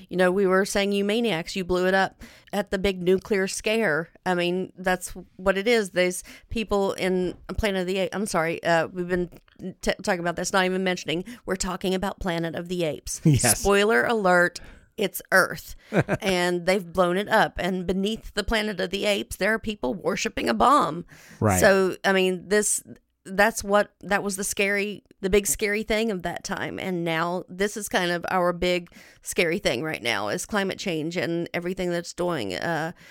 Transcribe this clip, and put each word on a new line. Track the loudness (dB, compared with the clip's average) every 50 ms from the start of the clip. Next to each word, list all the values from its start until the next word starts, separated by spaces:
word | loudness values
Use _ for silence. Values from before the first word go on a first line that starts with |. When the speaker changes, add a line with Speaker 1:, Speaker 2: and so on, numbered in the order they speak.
| -14 _
Speaker 1:
you | 2
know, | 4 4 4
we | 4 4 4
were | 4 4 4 2
saying, | 2 0 0 0 2
"You | 0 0 2
maniacs, | 2 0 2 2 0 0 -2 -4 -4 -6
you | -6 -2
blew | 0 0 2 4
it | 4 4
up | 4 2 0 -2 _ -20 -20 -20 -20 _ -6
at | -4 -4 -2 -2
the | -4 0
big | 0 -2 -2 0
nuclear | 2 2 2 2 2 -2 0 0 0
scare." | -2 -4 -4 -2 -2 0 2 2 2 0 0 -2 -6 _ -6 _
I | 0 0
mean, | 2 0 0 0 -2 -4 -6 _
that's | -4 -2 -2 -2 -2 -4 -12 -14 -16 -18 -20 _
what | -2 -2 0 0 2
it | 2 2
is. | 2 2 2 0
These | 0 2 2 2 0 -4 -10 -14 -20 -20 -12 _
people | -4 -4 -2 0 0 2 2 0 0
in | -2 -2 0 0 0 0 -2 -6 -8 -10 -6 -4
Planet | -2 -2 0 0 -2
of | -2
the | -2 -2 -2
Apes, | -2 -2 -4
I'm | -6 -4
sorry, | -2 -2 0 0 0 -4 -2
uh, | 0 2 2 2 2 0
we've | -4 -8 -4 -2
been | -2 -2 -2 -4 -8 -18 _ _ _ -12 -12 -12 -12 _
t-, | -4 -4 -4 -2
talking | -2 -2 -2 -2
about | -2 -4 -4
this, | -4 -4 0
not | 2 2 2
even | 2 0 0 -2
mentioning, | -2 -4 -4 -4 -4 -4 -4 -6 -8 -16 -12 _
we're | -6 -4
talking | -4 -4 -6 -6 -4 -2 -2 -2
about | 0 -2 -4 -6 -6
Planet | -6 -4 -2 -2 -4 -4 -6
of | -8 -6 -4
the | -4 -2 -2
Apes. | -2 -4 -6 -8 -10 -10 2
Speaker 2:
<laughs> | 4
Yes. | 4 6 6 6 4 2 2
Speaker 1:
Spoiler | 4 4 4 6 6 4 4 2 2
alert, | 2 0 2 4 6 6 6 4 4 0 -6 -16 -18 -20 -20 -20 _ _
it's | -4 -4 -4 -4 -10 -4 _
Earth. | 4 4 4 4 -2 -10 -12 -14 -18 -18 _ 0
Speaker 2:
<laughs> | 0 0 2 2 -2 -2
Speaker 1:
And | 0 0 0 2 2 0 0 0 2
they've | 2 0 0 -2 -2
blown | 0 2 2 2 2
it | 0 0 2
up. | 4 4 4 2 0 -4
And | -4 -2 -2 -2 -2
beneath | -2 -2 0 -2 -2 -4 -6 -10 -8 -6
the | -6 -2
Planet | 0 0 0 0 -2 -4 -4
of | -4 -4
the | -4 -2 0
Apes, | 0 0 0 -2 -8 -4
there | -2 0 0 0
are | -2
people | -2 -6 -6 -4 -4 -4 -4
worshiping | -2 -2 -2 -2 -2 -4 -6 -4 -2 0 0
a | 2
bomb. | 4 6 6 6 6 4 2 -2 -6 -10 -12 -20 -20 -20 -20 -4 0
Speaker 2:
Right. | 2 2 4 6
Speaker 1:
So, | 6 6 6 6 4 2 0 0 0
I | 2
mean, | 2 4 2 2 0 -2 -2 0
this, | 0 2 2 2 -2 -4 -6 -10 -20 -20 _ _ _ _ _
that's | -4 2 2 2 2 2 -2
what, | -2 2 2 2 2 0 _ _
that | -4 -2 -2 0
was | 0 -2 -4
the | -4 -4
scary, | -4 -2 0 0 0 0 0 -2 -2 -6 -10 _ _ -14 _
the | 0 2
big | 2 2 2
scary | 2 -2 -2 0 0 0 -2
thing | 0 0 0 0 0 0
of | -2 -4
that | -4 -6 -8 -6 -8
time. | -6 -6 -6 -6 -6 -6 -6
And | -6 -4 -4 -2 -2
now | -2 0 0 0 -2 -2 -6 -8 -10
this | -4 -4 -4 -4 -4
is | -8 -8 -2
kind | -2 0 0 0
of | -2 -4 -4 -2
our | 0 2 2 0
big | 0 0 0 0 0 -2 -4 -8 -18 -20 -20 -20 -20 _
scary | _ -4 0 0 0 0 0 0
thing | 0 -2 -2 -2
right | -4 -4 -6 -4
now | -2 -2 -2 -2 -2 -2
is | -4 -4 -6
climate | -4 -2 -2 -2 -2 -4 -6
change | -6 -4 -4 -4 -4 -4 -4
and | -4 -2 -2 -2 -4 -4 -4 -6
everything | -6 -6 -6 -6 -4 -4 -2
that's | -2 -4 -6 -8 -6
doing. | -4 -2 -2 -2 -4 -4 -6 -6
Uh, | -4 -4 -4 -2 -2 -4 -6 -8 -12 -20 -20